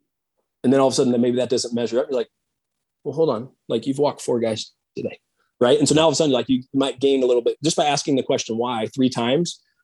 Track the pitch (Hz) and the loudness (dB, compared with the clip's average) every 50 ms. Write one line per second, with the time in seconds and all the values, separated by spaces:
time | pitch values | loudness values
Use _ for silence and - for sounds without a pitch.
0 | _ _ _ _ _ _ _ _ _ _ _ _ - 127 135 135 135 131 127 151 | _ _ _ _ _ _ _ _ _ _ _ _ 0 2 4 4 4 2 2 2
1 | 139 123 123 120 120 123 120 127 123 117 127 113 - 120 120 117 120 110 117 123 | 0 2 2 2 2 0 0 0 -2 0 -2 -2 -2 -4 -4 -4 -4 -2 -2 -4
2 | - - 135 123 113 - _ _ _ _ _ _ _ _ _ _ _ _ _ _ | -2 -2 -4 -4 -4 -6 _ _ _ _ _ _ _ _ _ _ _ _ _ _
3 | _ 147 131 147 160 151 123 107 123 131 _ _ _ - 123 117 117 135 135 139 | _ -10 -2 -2 0 0 0 -4 -6 -12 _ _ _ -4 -4 -4 -2 -4 -2 0
4 | 147 135 - - - - 127 117 113 110 110 110 - - _ _ _ _ _ - | 0 -2 -2 -4 -4 -4 -2 -2 0 -2 -4 -4 -8 -14 _ _ _ _ _ -10
5 | - 107 - - _ _ _ _ _ _ _ _ 123 120 143 151 147 135 143 156 | -10 -10 -10 -12 _ _ _ _ _ _ _ _ 2 4 4 4 4 2 4 4
6 | 160 160 139 - 160 147 131 120 120 - 131 127 127 _ - 135 135 135 120 - | 4 4 2 2 2 2 2 0 0 0 -2 -2 -2 _ -2 -2 -2 -2 -2 0
7 | 131 139 139 135 127 123 123 123 117 120 113 - 135 160 - - 160 147 143 135 | 0 2 2 2 2 2 2 2 2 0 -4 -2 -4 -2 0 0 0 0 0 -2
8 | - - 139 127 123 - 139 123 - - 110 113 120 123 123 113 110 - - 135 | -2 0 -2 0 0 0 -2 -2 -2 -4 -4 -4 -4 -4 -2 -4 -6 -6 -2 0
9 | 131 123 - 127 117 120 135 165 175 - - - _ _ _ _ | 0 0 2 0 0 0 0 0 0 -2 -6 -14 _ _ _ _